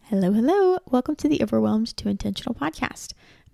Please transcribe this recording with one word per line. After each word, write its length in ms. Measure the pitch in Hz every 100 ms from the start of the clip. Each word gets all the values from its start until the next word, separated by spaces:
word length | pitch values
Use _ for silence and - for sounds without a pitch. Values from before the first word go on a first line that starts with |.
| -
Hello, 240 | 196 185
hello. 440 | 208 240 392 381 370 -
Welcome 300 | 247 247 302
to 120 | 294
the 140 | 302
Overwhelmed 560 | 214 220 214 214 226 -
to 120 | 202
Intentional 440 | 202 208 196 -
podcast. 600 | 233 294 - - - - - - - -